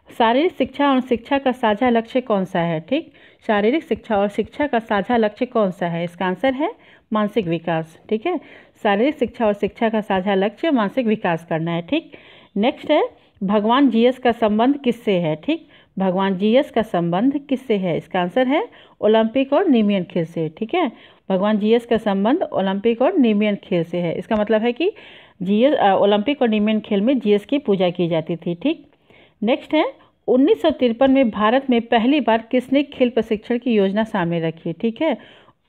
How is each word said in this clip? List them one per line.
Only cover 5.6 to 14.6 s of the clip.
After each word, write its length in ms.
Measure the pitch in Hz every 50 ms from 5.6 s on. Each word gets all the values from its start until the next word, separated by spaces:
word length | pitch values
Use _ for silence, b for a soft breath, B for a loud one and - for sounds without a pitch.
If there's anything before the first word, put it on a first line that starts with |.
| 208 190
सा 160 | 175 - 185
है? 180 | 170 170 165 175
इसका 220 | 170 - - 196
आंसर 280 | 180 185 175 - 269 262
है 180 | 254 311 392 - b b b b b b b
मानसिक 340 | 220 214 208 208 208 240 190
विकास। 520 | 165 170 165 165 180 165 160 165 160 - - _ -
ठीक 180 | 214 220 -
है, 120 | 349 359 277 B B B B B B B _
शारीरिक 360 | - 214 202 196 233 302 302 -
शिक्षा 280 | 247 226 - - 233
और 80 | 214 202
शिक्षा 340 | 208 - 190 - - 240 220
का 120 | 214 220
साझा 340 | 208 - 196 190 185 208 196
लक्ष्य 360 | 190 190 220 220 - - 330
मानसिक 360 | 294 240 208 190 - 269 247
विकास 400 | 214 214 214 - 185 165 160 165
करना 240 | - 175 156 165 170
है। 120 | 170 170
ठीक, 300 | 175 170 277 320 311 - B B B B B B B B B
नेक्स्ट 340 | 196 208 262 302 - - -
है, 120 | 302 320 453 494 - b b b b b
भगवान 500 | 202 185 208 214 202 220 240 269 285 254
जीएस 280 | 214 226 233 247 254 -
का 140 | - 247
संबंध 460 | 226 233 233 208 208 214